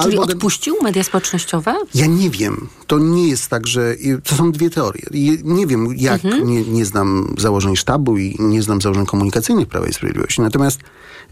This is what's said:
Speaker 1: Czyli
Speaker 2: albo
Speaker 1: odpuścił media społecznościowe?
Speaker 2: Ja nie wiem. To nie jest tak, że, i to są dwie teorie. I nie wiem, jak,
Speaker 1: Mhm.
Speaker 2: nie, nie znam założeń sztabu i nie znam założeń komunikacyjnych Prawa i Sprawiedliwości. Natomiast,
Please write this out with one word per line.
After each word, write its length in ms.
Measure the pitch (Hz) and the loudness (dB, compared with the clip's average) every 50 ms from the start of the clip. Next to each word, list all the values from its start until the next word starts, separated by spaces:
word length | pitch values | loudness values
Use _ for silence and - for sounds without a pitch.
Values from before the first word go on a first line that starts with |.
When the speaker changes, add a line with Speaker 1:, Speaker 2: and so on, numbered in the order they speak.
Speaker 1:
Czyli 160 | 160 185 208 - | 0 2 2 2
Speaker 2:
albo 160 | 247 - - | 2 0 0
Speaker 1:
odpuścił 420 | 175 220 208 - - - 294 320 427 330 | 0 -2 -2 -2 -2 -4 -4 -2 0 0
media 200 | 220 180 190 185 | 0 0 0 -2
społecznościowe? 720 | - - 190 - - - 175 - - - 165 151 214 247 403 415 - - | 0 -2 -2 -2 -2 -4 -4 -4 -4 -4 -2 -2 -2 -2 -2 -4 -2 0
Speaker 2:
Ja 100 | 131 123 | 2 2
nie 240 | 156 165 180 196 180 | 4 4 2 2 0
wiem. 380 | 123 95 107 104 104 - - - - - - - | 0 -2 -2 -4 -4 -6 -8 -12 -16 -18 -4 -2
To 120 | 151 151 | 0 2
nie 280 | 151 160 170 175 175 165 | 2 2 2 2 2 2
jest 200 | 135 120 - - | 0 0 -2 -4
tak, 200 | - 117 113 - | -4 -4 -2 -2
że, 280 | - 127 120 117 117 | -2 0 0 0 -2
i 260 | - - 139 131 127 | -2 -2 -2 -2 -2
to 140 | - - 147 | -2 -2 0
są 160 | 139 165 170 | 2 2 2
dwie 180 | 160 151 165 170 | 2 2 0 0
teorie. 340 | 165 165 135 104 - - - - | 0 0 -2 -2 -4 -6 -10 -8
I 280 | - 147 143 147 156 156 156 | -4 0 2 2 2 2 0
nie 240 | 151 175 180 202 156 | 0 0 0 2 2
wiem, 200 | 131 113 113 117 127 127 | 2 0 0 -2 -2 0
jak, 280 | 127 135 120 113 - | 0 0 0 0 0
Speaker 1:
Mhm. 220 | 185 220 277 - 120 | 0 0 0 2 2
Speaker 2:
nie, 160 | 120 117 110 | 0 0 0
nie 220 | 110 113 117 110 | 0 0 0 0
znam 500 | 95 98 104 98 98 95 95 95 - - - | 0 0 0 0 2 0 0 0 -2 -2 -2
założeń 380 | 101 110 101 98 95 98 95 | 0 0 2 2 2 0 0
sztabu 420 | 92 - - 123 147 143 127 113 101 | 0 0 0 0 0 2 2 0 0
i 180 | 95 95 98 - | 0 -2 -2 0
nie 220 | 110 107 107 110 | 0 2 2 2
znam 200 | 107 107 107 101 | 2 0 0 0
założeń 240 | 92 104 95 98 98 | 0 2 2 2 0
komunikacyjnych 600 | 95 - 101 101 98 - 117 113 - 240 214 127 - | 0 0 0 0 2 0 0 0 2 2 2 2 0
Prawa 200 | - 90 87 85 | -2 -4 -4 -4
i 60 | - | -4
Sprawiedliwości. 480 | - - - - - - - - - | -4 -4 -4 -4 -4 -4 -2 0 0
Natomiast, 380 | 117 107 - 143 139 139 - - - - - - - - - - - - | 0 0 2 2 2 2 0 -2 -8 -16 -20 -20 -20 -20 -20 -20 -20 -16